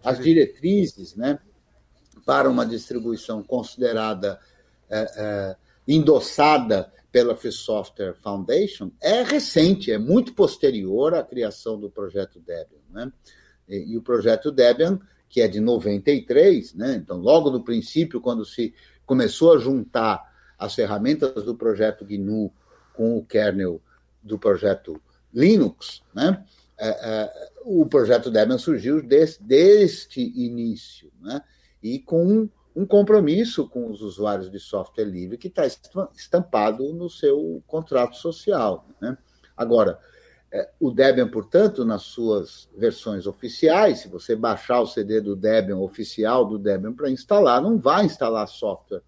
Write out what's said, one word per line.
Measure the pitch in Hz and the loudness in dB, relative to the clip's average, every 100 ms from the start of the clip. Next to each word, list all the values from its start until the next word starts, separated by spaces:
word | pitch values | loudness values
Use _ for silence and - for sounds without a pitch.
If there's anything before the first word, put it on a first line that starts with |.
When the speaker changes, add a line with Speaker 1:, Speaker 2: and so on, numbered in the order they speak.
Speaker 1:
as | 120 127 | -2 -2
Speaker 2:
Dire- | 135 165 135 | 4 4 4
Speaker 1:
diretrizes, | - 165 202 170 - 92 | 0 0 2 0 -4 -18
né, | 101 127 147 _ _ _ _ _ _ _ _ | -8 -4 -6 _ _ _ _ _ _ _ _
para | - 139 135 | -2 0 2
uma | 123 117 | 0 -2
distribuição | 113 - 123 113 110 - 110 | -6 -8 -8 -8 -8 -8 -12
considerada, | 101 123 110 - 123 113 110 101 101 95 _ _ _ _ _ | -6 -6 -8 -4 -2 -2 -4 -4 -6 -8 _ _ _ _ _
eh, | 107 110 - | -6 -6 -8
eh, | 107 104 98 95 _ _ - | -6 -6 -6 -10 _ _ 0
endossada | 156 151 139 - - 147 151 117 101 92 _ _ | 2 4 2 2 0 4 4 2 -2 -2 _ _
pela | 123 120 110 | 2 2 0
Free | 120 | -6
Software | - - 107 95 _ 98 | -10 -6 -6 -6 _ -10
Foundation | 87 107 101 92 139 202 - 95 _ | -8 -10 -8 -2 0 0 -6 -14 _
é | 151 226 | -2 0
recente, | 247 294 - 170 160 190 - | 0 -2 0 2 2 2 0
é | 107 | -4
muito | 117 196 - | 2 2 2
posterior | - 190 - 139 117 95 104 147 | 0 0 2 0 0 -4 0 0
à | 165 | 0
criação | - 123 110 101 113 107 | -4 -6 -6 -6 -10 -10
do | 104 | -10
projeto | - 98 95 95 87 | -12 -10 -8 -8 _
Debian, | 82 85 80 _ _ | -14 -14 -14 _ _
né? | 101 127 _ _ _ _ _ _ | -14 -14 _ _ _ _ _ _
E, | 98 82 | -12 -8
e | 113 | -10
o | |
projeto | 113 120 104 110 147 | -2 0 2 0 0
Debian, | 135 120 123 165 196 _ _ _ | 4 4 4 0 -2 _ _ _
que | - | 0
é | 110 | 0
de | 98 | 2
noventa | 110 120 104 101 98 | 0 0 0 -2 0
e | 143 - | -2 2
três, | 131 185 160 - | 4 6 4 -2
né? | 85 120 120 | -8 -6 -6
Então, | 80 90 | -8 -4
logo | 95 160 147 | 4 4 4
no | 127 | -4
princípio, | - 117 107 156 165 123 | -4 -6 -4 -4 -4 -4
quando | 123 117 | -6 -6
se | 104 - 117 _ _ _ - | -8 -6 -8 _ _ _ -2
começou | 127 113 - 165 | 0 0 4 6
a | 156 | 6
juntar | 120 135 104 123 113 98 - _ _ _ | 4 -4 -2 -2 0 -2 -6 _ _ _
as | 104 | -8
ferramentas | - 104 104 117 151 135 131 | -2 -2 0 -2 0 -2 -4
do | 104 | -8
projeto | 120 113 101 107 107 | -4 -2 0 -2 -2
gnu | 101 101 98 110 104 _ _ _ _ | -10 -8 -4 -4 -6 _ _ _ _
com | - 113 117 | -4 -2 -2
o | |
kernel | - 110 107 98 92 82 _ _ _ _ | -2 0 0 -2 -4 -6 _ _ _ _
do | 104 104 | -12 -4
projeto | 110 95 104 95 - 78 _ _ _ | 0 0 0 -2 -6 -16 _ _ _
Linux, | 117 160 214 113 - - - _ | 2 4 6 2 -2 -18 -20 _
né? | 101 147 190 - _ _ _ | -2 -2 -2 -6 _ _ _
É, | 110 | -6
é, | 107 113 110 107 - - - | -6 -6 -4 -6 -10 -20 -18
o | 254 185 147 | -4 0 2
projeto | 143 113 120 123 | 2 4 2 2
Debian | 110 107 127 | 2 2 0
surgiu | - 139 110 151 | -2 -2 0 -2
des-, | 123 139 160 - | 4 4 4 0
deste | 110 135 180 208 190 - - - | 2 6 8 8 6 0 -14 -8
início, | 120 127 120 120 117 104 - - 78 _ | -6 -4 -6 -4 -6 -6 -12 -20 -20 _
né? | 90 135 _ _ _ _ | -12 -12 _ _ _ _
E | 107 135 | -10 -10
com | - 165 180 214 214 _ _ - | -2 0 2 2 0 _ _ -8
um | |
compromisso | 196 202 202 214 160 170 233 - 135 | 2 4 6 4 4 2 0 -4 -6
com | 123 117 | -6 -10
os | 104 | -10
usuários | 107 90 104 98 92 | -12 -4 -4 -4 -6
de | 98 | -14
software | - 104 90 - 104 | -8 -8 -8 -6 -6
livre | 92 90 117 | -6 -10 -12
que | 185 | -10
tá | 185 | -4
estam-, | 139 - _ 185 196 | -4 -4 _ -8 -8
estampado | _ - 175 180 110 107 110 139 | _ -2 -2 0 0 0 -2 -6
no | 170 175 | -8 -12
seu | - 147 143 160 165 _ | -2 0 0 -2 -10 _
contrato | 160 160 131 120 - | -10 -4 -2 -2 -4
social, | 170 160 - 180 110 87 _ _ | -10 -6 -2 0 0 -2 _ _
né? | 113 127 _ _ _ - | -10 -10 _ _ _ -8
Agora, | 117 117 98 85 _ _ _ _ _ | 0 2 2 -2 _ _ _ _ _
é, | 98 - _ | -8 -8 _
o | 139 | -4
Debian, | 113 135 127 117 | 2 4 4 0
portanto, | 113 104 175 214 - 117 | -4 0 2 2 0 -4
nas | 104 | -4
suas | - - 113 104 82 - _ - | -8 -6 -2 -2 -4 -16 _ -2
versões | 110 - 117 101 92 | -2 -2 -10 -8 -8
oficiais, | 98 120 - 160 170 208 127 | -10 -14 0 2 4 4 0
se | 104 | -8
você | 90 - 110 | -18 -6 -2
baixar | 113 101 - 123 | -2 -4 -2 -2
o | 110 | 0
C | - | -4
D | 101 110 | -2 -2
do | 101 | -2
Debian, | 98 107 110 98 98 | -4 0 2 0 -4
oficial | 95 - 104 - 110 123 | -6 -8 -12 -4 0 2
do | 107 107 | 0 -2
Debian | 101 95 104 | -2 -4 -4
pra | 127 147 | -8 -6
instalar, | 131 - 208 165 123 | -6 0 4 6 4
não | 165 226 | 2 0
vai | 131 175 | 2 2
instalar | 196 - 120 113 107 | 2 0 -2 -2 -4
software | - 110 92 _ 95 | -6 -8 -8 _ -14